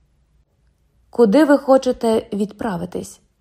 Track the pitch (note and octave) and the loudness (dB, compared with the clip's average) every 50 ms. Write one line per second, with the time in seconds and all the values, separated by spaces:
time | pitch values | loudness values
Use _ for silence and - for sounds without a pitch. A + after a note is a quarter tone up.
0 | _ _ _ _ _ _ _ _ _ _ _ _ _ _ _ _ _ _ _ _ | _ _ _ _ _ _ _ _ _ _ _ _ _ _ _ _ _ _ _ _
1 | _ _ - - A#3+ G3+ G3+ C#4+ D#4 C#4 D4 C4+ - C4 C4+ C4 C4 B3+ B3 - | _ _ -2 0 0 2 4 2 4 4 2 2 2 2 2 2 2 -2 -4 -4
2 | - A3+ A3 A3+ - - G3+ G3 G#3+ G3 - - - A3+ F#3 E3+ F3 F3+ - - | -2 -2 -2 -2 -4 -6 -6 -6 -6 -8 -8 -8 -8 -8 -6 -8 -8 -10 -12 -12
3 | - - - _ _ _ _ _ | -14 -14 -20 _ _ _ _ _